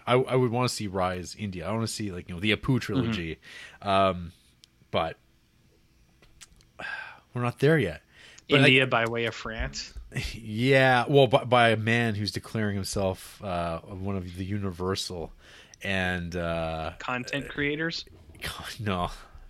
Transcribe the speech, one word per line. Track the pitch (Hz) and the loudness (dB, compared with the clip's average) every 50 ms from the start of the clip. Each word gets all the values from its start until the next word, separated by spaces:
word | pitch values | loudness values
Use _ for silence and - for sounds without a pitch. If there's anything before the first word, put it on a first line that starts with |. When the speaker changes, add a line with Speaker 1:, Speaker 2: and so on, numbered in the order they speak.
| - | 0
Speaker 1:
I, | - 120 | 2 2
I | 127 131 - 123 | 2 2 2 2
would | 131 127 120 | 2 2 2
wanna | 110 123 123 120 | 2 0 0 0
see | - - 110 101 | -2 -4 -6 -4
Rai's | 90 95 90 90 92 92 87 - - | -2 0 0 0 -2 -4 -8 -10 -10
India. | - 107 101 90 87 80 92 | -10 -8 -8 -6 -6 -6 -4
I | |
wanna | 107 113 113 107 | -2 -2 -2 -4
see, | - - 107 101 | -4 -6 -6 -6
like, | 90 87 - - | -8 -8 -10 -10
you | 90 | -6
know, | 85 | -2
the | 98 107 104 | 2 2 2
Apu | 98 - - 131 117 | 2 2 0 0 0
Speaker 2:
Mm-hmm. | |
Speaker 1:
trilogy. | - - - 135 120 117 110 95 85 80 76 - - - - - - - - - | 0 -2 0 0 0 0 -2 -4 -4 -6 -8 -10 -12 -18 -20 -18 -18 -20 -18 -8
Um, | - 101 98 98 98 95 90 90 85 82 - _ _ _ _ _ _ _ _ _ _ _ | -2 2 4 4 4 4 2 0 -4 -10 -14 _ _ _ _ _ _ _ _ _ _ _
but | - 98 82 80 - - _ _ _ _ _ _ _ _ _ _ _ _ _ _ _ _ _ _ _ _ _ _ _ - - - _ _ _ _ _ - | -2 -2 -2 -2 -4 -10 _ _ _ _ _ _ _ _ _ _ _ _ _ _ _ _ _ _ _ _ _ _ _ -20 -20 -20 _ _ _ _ _ -14
<sighs> | - - - - - - - - _ _ - | -10 -10 -10 -10 -10 -14 -16 -20 _ _ -6
we're | 120 | -4
not | 120 120 117 - | -2 -2 0 2
there | 135 143 160 156 | 4 4 4 4
yet. | 113 87 73 - - _ _ - - - - - - - | 2 0 -4 -8 -14 _ _ -20 -20 -20 -20 -16 -2 2
But, | 151 143 | 4 6
Speaker 2:
India | 139 147 131 135 131 | 8 8 8 6 6
Speaker 1:
like, | 127 | 4
Speaker 2:
by | 123 117 113 113 | 2 2 2 0
way | 117 117 117 | 0 -2 -2
of | 113 110 | -2 -4
France. | - - 117 110 113 123 139 - - - - - - - - | -6 -8 -8 -8 -6 -6 -8 -8 -10 -12 -12 -14 -16 -16 -10
Speaker 1:
<laughs> | - - - - - | -6 -6 -6 -6 -6
Yeah, | - 113 110 107 110 123 135 135 135 131 131 127 123 117 - | -10 -10 -6 -2 0 4 6 6 6 6 6 6 4 4 6
well, | 147 139 135 117 | 6 6 8 8
by, | 123 135 - | 6 2 2
by | 120 123 120 120 113 | 4 6 6 6 6
a | 110 110 | 6 4
man | 107 113 117 117 117 113 104 | 2 2 2 2 2 0 0
who's | 101 107 98 | -2 -4 -4
declaring | - - - - - 113 107 104 101 | -4 -6 -8 -6 -4 -2 -2 -2 -2
himself, | 101 95 - - 107 98 95 92 - - - - - 107 | -4 -4 -4 -2 -2 0 0 -2 -4 -8 -16 -16 -12 -8
uh, | 101 87 87 85 85 82 82 | -6 -4 -4 -2 -4 -4 -6
one | - - 101 92 95 101 98 95 | -8 -10 -10 -8 -6 -4 -4 -4
of | 90 92 87 90 | -6 -8 -8 -8
the | 98 | -6
Universal | 90 101 104 98 98 90 82 90 92 95 95 - - 92 87 78 - - - - - - - - - - - - | -4 -4 -4 -4 -4 -4 -4 -2 -2 -2 -2 -4 -6 -8 -8 -10 -10 -12 -16 -20 -20 -20 -20 -20 -20 -18 -10 -6
and, | 98 98 95 92 90 90 90 87 85 82 | -4 -2 0 0 0 -2 -4 -4 -6 -4
uh, | 87 85 85 82 82 82 80 80 80 78 82 87 - | -4 -4 -2 -2 -2 -4 -4 -4 -6 -6 -8 -8 -8
Speaker 2:
Content | - - 123 123 123 - - 143 131 - | -8 -6 -6 -6 -6 -6 -6 -8 -6 -8
creators? | - - 143 143 147 151 160 165 165 - - - - - - - - - | -6 -4 -4 -2 -2 -4 -4 -6 -6 -8 -10 -14 -18 -20 -20 -20 -16 -12
Speaker 1:
<laughs> | - - - - - - - - | -12 -10 -10 -10 -12 -12 -12 -6
No, | 110 101 95 90 87 82 - - - - - - - - | -4 -2 -2 0 -2 -2 -4 -8 -16 -20 -20 -20 -20 -16